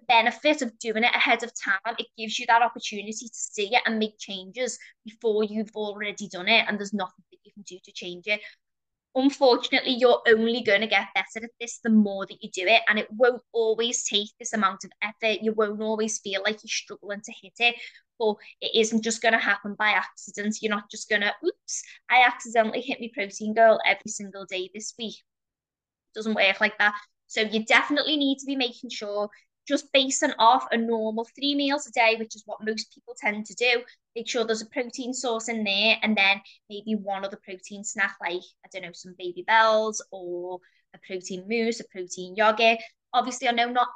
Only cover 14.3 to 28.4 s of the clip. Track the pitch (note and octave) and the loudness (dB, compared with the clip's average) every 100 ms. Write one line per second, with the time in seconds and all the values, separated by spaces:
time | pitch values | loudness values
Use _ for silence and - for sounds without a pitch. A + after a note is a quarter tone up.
14.3 | - A#3 A3 G3 G3 F#3 - G#3 - A3 | -8 -6 0 0 -2 -12 -10 -10 -4 -2
15.3 | G#3+ G#3+ G#3+ G#3+ G#3 A3 A3 A3 - G#3 | 0 0 0 0 -2 -4 -2 -2 -4 -6
16.3 | F#3+ G3+ G#3+ A3 - - - G3 G3+ A3+ | -4 -2 -4 -6 -8 -8 -14 -12 -12 -12
17.3 | A3 F#3+ - A#3+ A#3 - - _ - A3 | -18 -14 0 0 0 -8 -20 _ -2 0
18.3 | G#3 - - G3+ A3+ A3 A3+ A3+ A3 A#3 | 0 -6 -10 0 2 2 2 -2 0 2
19.3 | A3+ G#3+ G3+ G3+ G3+ G#3+ F#3+ - - - | 2 2 -2 -4 -2 0 0 -2 -10 -16
20.3 | G3 G#3 G#3+ A3 G#3 - A3 - G#3 G#3 | -6 -4 -2 -2 -4 -6 -12 -2 -2 0
21.3 | - E4 - - - - - - B3 B3 | -2 -4 -4 -8 -12 -12 -12 2 6 6
22.3 | B3+ A#3+ A3+ A3 C4 B3 A#3 A3+ - G3+ | 2 -2 2 2 0 -6 -8 -8 -8 -8
23.3 | - G#3+ G#3+ A3+ G#3+ - G3+ G#3+ - G3+ | -6 -2 6 6 6 4 0 -4 -12 -12
24.3 | G3 F#3+ F#3 F#3+ G#3+ A3 - A3 - _ | -14 -10 -8 -8 -10 -14 -10 -10 -12 _
25.3 | _ _ _ _ _ _ _ _ - A3 | _ _ _ _ _ _ _ _ -8 -2
26.3 | G#3+ F#3+ F#3+ G#3+ - G#3 G#3 - _ _ | 2 2 2 0 2 2 0 -10 _ _
27.3 | - G#3+ A3 A3 B3+ C#4+ D4 - D4+ C#4 | -2 0 0 2 2 4 0 0 2 0
28.3 | C4+ | 0